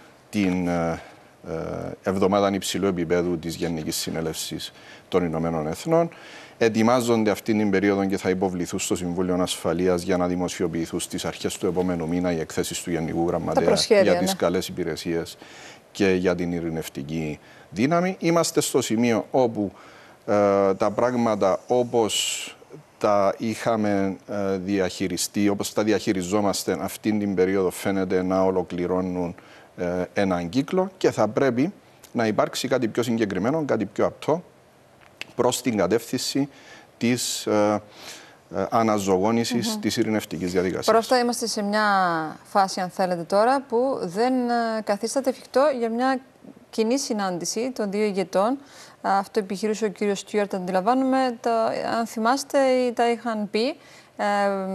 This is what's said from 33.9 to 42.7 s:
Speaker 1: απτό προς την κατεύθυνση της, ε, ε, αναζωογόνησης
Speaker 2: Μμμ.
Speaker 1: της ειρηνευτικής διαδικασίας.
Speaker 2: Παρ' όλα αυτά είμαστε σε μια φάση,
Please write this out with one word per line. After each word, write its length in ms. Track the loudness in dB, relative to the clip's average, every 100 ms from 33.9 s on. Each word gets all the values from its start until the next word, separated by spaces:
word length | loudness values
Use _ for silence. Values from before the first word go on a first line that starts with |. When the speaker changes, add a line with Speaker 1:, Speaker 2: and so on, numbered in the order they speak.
| 0 -2
Speaker 1:
απτό 380 | 0 -2 -2 -4 _ _ _ _ _ -20 _ -10 0
προς 260 | 0 2
την 160 | 0 2
κατεύθυνση 720 | 2 2 0 -4 -2 -2 -4 -6 -20 -20 -20 _
της, 480 | 0 0 -2 -4 0
ε, 360 | 2 4 2 -4 -16 -18 -18 -20 -20 _ -4
ε, 100 | 0
αναζωογόνησης 1040 | 2 4 2 2 2 4 2 0 -2 -2
Speaker 2:
Μμμ. 60 | -2
Speaker 1:
της 180 | -2 0
ειρηνευτικής 540 | 0 0 -2 -6 -2
διαδικασίας. 340 | 0 0 0 2
Speaker 2:
Παρ' 100 | 2
όλα 80 |
αυτά 160 | 4 2
είμαστε 280 | 2 -2 -4
σε 140 | -4
μια 220 | -2 0 2 2 2 0 -4 -10
φάση, 360 | -2 0 2